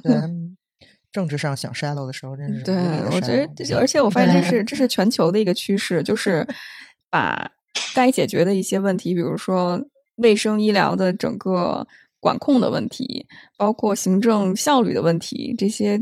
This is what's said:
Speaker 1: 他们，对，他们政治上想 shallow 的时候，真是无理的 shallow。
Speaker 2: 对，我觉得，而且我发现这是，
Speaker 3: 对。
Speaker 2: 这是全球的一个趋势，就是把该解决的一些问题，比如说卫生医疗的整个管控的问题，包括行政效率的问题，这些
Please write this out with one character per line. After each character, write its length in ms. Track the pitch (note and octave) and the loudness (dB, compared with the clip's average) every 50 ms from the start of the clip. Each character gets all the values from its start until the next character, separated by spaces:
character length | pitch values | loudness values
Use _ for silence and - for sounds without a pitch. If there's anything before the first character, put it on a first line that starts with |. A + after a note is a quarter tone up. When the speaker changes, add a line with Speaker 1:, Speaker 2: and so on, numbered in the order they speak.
| - | 0
Speaker 1:
他 60 | B3+ | 2
们， 20 | - | 2
对， 20 | |
他 60 | D3+ D3+ E3 | 2 2 -2
们 280 | F3 E3+ E3 F3 F#3 - _ _ _ _ _ _ _ _ _ _ - | -4 -6 -8 -10 -12 -16 _ _ _ _ _ _ _ _ _ _ -6
政 140 | G#3+ F#3 | -4 -2
治 120 | D3+ D3 C#3+ | -2 -2 -2
上 180 | - D3 C3+ | -2 -2 -4
想 160 | - - B2+ B2+ | -4 -6 -8 -8
shallow 340 | - - C#3+ D3 C#3+ C3+ | -6 -6 -6 -4 -6 -8
的 60 | B2+ C3 | -8 -10
时 140 | - - | -12 -12
候， 100 | C3 C3+ | -12 -12
真 100 | C#3 C#3+ | -10 -8
是 60 | C#3+ G#3 | -6 -6
无 40 | A3 | -6
理 40 | - | -4
的 480 | F#3 F#3+ F3+ F3+ F3 D#3+ D#3 F#2+ A2 | -2 -2 0 0 0 -2 -2 -2 -2
shallow。 0 | |
Speaker 2:
对， 60 | D#3 | -2
我 40 | F#3 - - A#2+ B3+ C#4+ - - - - | -2 -2 0 0 0 0 -2 -6 -10 -6
觉 100 | - - | -2 0
得， 40 | - | 2
而 80 | - | 2
且 120 | C4+ - D4+ C4+ | 2 2 2 2
我 80 | G3+ | 2
发 120 | - - F#3+ | 4 4 4
现 80 | F3 - | 6 6
这 80 | F3 F3 | 4 4
是， 80 | F3 F3 - | 4 2 0
Speaker 3:
对。 60 | G3+ | 0
Speaker 2:
这 120 | - C#4 | -2 0
是 100 | D4 C4 | 0 0
全 240 | A#3+ - - F#3 A3 | 0 2 2 2 2
球 220 | - - F3 E3 F3 | 2 2 2 2 2
的 80 | G#3+ | 2
一 40 | G#3+ | 2
个 100 | F3+ F3 | 2 0
趋 240 | - - - G3 G3+ | -2 -2 -2 -2 0
势， 240 | - - F3+ D#3+ E3 | 0 0 -2 -2 0
就 120 | - G#3 | 0 -2
是 320 | A3 - G#3 F3+ D3+ - - - - - - - - - - _ _ _ _ | 0 0 0 0 0 0 -2 -6 -12 -14 -18 -18 -20 -20 -20 _ _ _ _
把 420 | - D#3+ G#2+ D#2 A1 - G1+ - - _ _ _ _ - - - - | -2 0 0 0 -2 -4 -6 -10 -14 _ _ _ _ -8 -8 -4 0
该 160 | C4 B3+ B3+ | 2 2 4
解 160 | C4 - D3+ | 4 2 0
决 180 | - - D3 E3+ | 0 2 2 2
的 100 | F#3+ G3+ | 2 2
一 80 | F#3+ F#3+ | 0 -2
些 160 | - F#3+ F#3+ | -2 -2 0
问 160 | G3 G3 F#3 F#3 | 0 0 0 -2
题， 160 | - E3 F#3 | -2 -2 -2
比 60 | F3 | -2
如 140 | E3+ - D3+ | -2 -2 -4
说 460 | G#3+ - - F#3 F#3 F3+ F3 F3 F3+ - - _ _ _ _ _ | -6 -4 -2 0 0 0 0 -2 -4 -6 -10 _ _ _ _ _
卫 180 | - A#3 A3+ G#3 | 2 4 4 4
生 260 | G#3 - G#3+ G#3+ G#3+ | 4 2 0 0 2
医 120 | G#3+ G#3+ G#3 | 2 2 2
疗 240 | F#3+ D#3+ C#3+ D#3+ | 2 2 2 0
的 160 | F#3+ F#3+ F#3 F3+ | 0 0 0 0
整 260 | - - - - - | -2 -4 -6 -6 -4
个 480 | - F#3+ F#3 F3+ F3 D#3+ - - - - _ - _ _ _ _ | -4 -2 -2 0 0 -2 -2 -4 -6 -10 _ -20 _ _ _ _
管 180 | - - - - | 0 0 0 0
控 220 | - - C#4 B3 | 0 2 2 4
的 100 | E3+ - | 2 2
问 160 | - - - - | 0 -2 -4 -6
题， 380 | - - - - - - - - - - - _ _ | -8 -8 -10 -8 -8 -10 -12 -14 -20 -20 -20 _ _
包 160 | - G#3 G#3+ A3 | -2 0 0 0
括 220 | - - G#3+ G3 | 0 0 0 0
行 260 | G#3+ - F#3 F#3 G3 | 0 0 2 2 4
政 340 | G3+ A3+ A3 G#3 G3+ F#3 F#3 | 4 4 2 2 2 0 0
效 260 | G#3+ - D4 C#4+ C4 A3+ | 0 0 2 4 4 4
率 100 | - - | 2 0
的 80 | - - | 2 2
问 160 | E3 E3 E3+ | 2 2 0
题， 360 | - - - - - - - | -2 -6 -8 -8 -6 -6 -4
这 120 | A3+ G3 G3+ | -2 -2 -2
些 300 | A3 - G#3 G#3 G#3 G#3 | 0 0 0 0 0 0